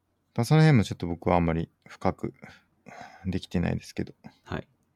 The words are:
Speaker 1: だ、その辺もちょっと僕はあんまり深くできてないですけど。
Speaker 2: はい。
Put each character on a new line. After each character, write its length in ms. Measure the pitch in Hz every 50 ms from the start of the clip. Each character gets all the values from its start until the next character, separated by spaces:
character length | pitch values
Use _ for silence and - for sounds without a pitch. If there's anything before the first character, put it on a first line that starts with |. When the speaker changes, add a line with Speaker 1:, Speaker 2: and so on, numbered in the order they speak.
| _ _ _ _ _ _ -
Speaker 1:
だ、 100 | 117 117
そ 100 | - 151
の 60 | 156
辺 160 | 156 160 143
も 80 | 110 92
ち 80 | -
ょ 20 | 117
っ 20 | -
と 80 | 87
僕 220 | 85 85 80 - 90
は 80 | 90
あ 20 | 87
ん 80 | 85
ま 80 | 82 82
り 160 | 82 80 - _ _ _ -
深 240 | - - - 92
く 220 | 85 - - - - _ - - - _ _ _ _ _ _ - - - - - - - -
で 160 | 90 92 90
き 60 | -
て 120 | - - 90
な 120 | 85 87
い 60 | 87
で 60 | 85
す 120 | - - -
け 100 | - -
ど。 80 | - - _ _ - _ _ _
Speaker 2:
は 140 | - - -
い。 100 | - _ _ _ _ _ -